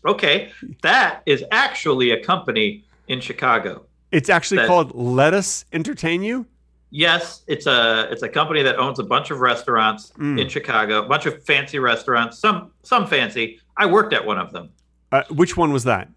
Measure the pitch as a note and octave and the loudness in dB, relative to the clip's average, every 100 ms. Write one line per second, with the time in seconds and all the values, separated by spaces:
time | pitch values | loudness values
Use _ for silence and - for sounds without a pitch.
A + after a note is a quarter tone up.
0 | D#3 G#3 D#3 E3+ - - - - D#3+ B3 | -2 0 2 0 -2 -16 -18 -4 2 4
1 | F#3+ - - C#3 - A3 C#4 - D#3+ C3 | 2 -2 -2 -2 0 0 0 -2 -2 2
2 | B2 A2 - F#3 - A2 G#2+ G#2 _ _ | 2 2 0 -2 0 0 -2 -4 _ _
3 | - B2+ - - C3 A#2 G2+ - _ _ | -8 -8 -8 -4 0 0 0 -10 _ _
4 | _ E3+ C#3 F3 - G3 A#2 F3 C#3+ A#2+ | _ -2 2 0 2 0 4 2 2 -4
5 | B2 B2+ D3+ F#3+ F#3 - - E3 D#3+ C#4+ | -2 4 4 4 -2 -8 -6 -6 -6 -6
6 | E3 E3+ G#3 B3+ A#3 _ _ _ _ D3 | -4 -2 -2 -6 -8 _ _ _ _ 0
7 | E3+ E3+ - - - D3 D3 B2 A2+ A2 | 2 2 -2 -14 -8 -4 2 2 4 0
8 | A2 A#2+ B2+ D#3 D3+ D#3 C3+ B2 C3 B2 | -2 -6 -4 -2 0 2 2 0 -2 -4
9 | G#2 B2 C#3 C#3 B2+ A#2 - A#2 A2 G#2+ | -2 -2 -2 0 0 0 0 2 0 -2
10 | - - D3 C#3 C3 D3 - A#2 G#2+ G#2+ | -14 -8 -4 -2 -2 -6 -2 -2 0 -2
11 | A2 C#3 D#3 - - C#3 C#3 D3 B2 A2+ | 0 -2 -2 -6 0 0 0 -2 0 0
12 | - A#2+ A#2 - G#3+ F#3 - _ - B3 | 0 0 0 0 0 0 -6 _ -2 0
13 | F#3 C#3 A2+ A#2+ A2+ - _ - G3 G3 | 2 0 0 -4 -6 -8 _ -2 2 4
14 | G#3+ A#2+ G#2+ G2+ F2+ F2 D#2+ _ _ _ | 2 -2 0 -4 -4 -10 -18 _ _ _
15 | _ C3+ - D3+ F3+ - D#3+ C#3 A#2+ G2+ | _ 0 0 0 2 4 2 2 2 0
16 | - | -2